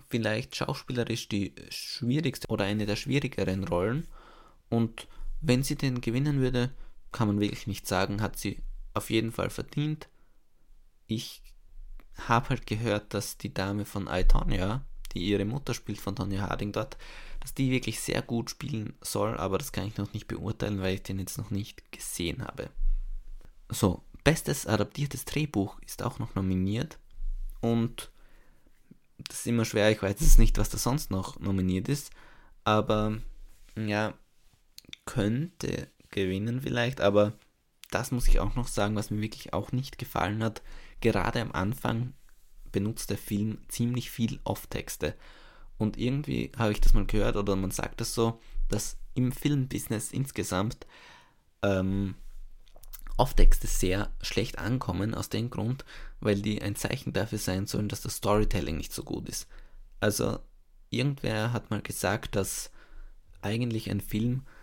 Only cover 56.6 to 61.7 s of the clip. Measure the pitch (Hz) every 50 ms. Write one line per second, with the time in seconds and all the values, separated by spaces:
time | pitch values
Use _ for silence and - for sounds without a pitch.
56.6 | - 101 104 - - - - 135 - - - - 113 107 - 107 - - 92 95
57.6 | 101 - - 117 104 101 104 - - 113 - - - 101 101 107 110 - - 98
58.6 | 73 71 80 76 - - - - - - - - - - - - - - - -
59.6 | - - - - - - - - - 107 104 - - 107 - - - - - -
60.6 | - - - - - - - 117 127 143 139 139 - - 110 107 107 117 120 110
61.6 | - -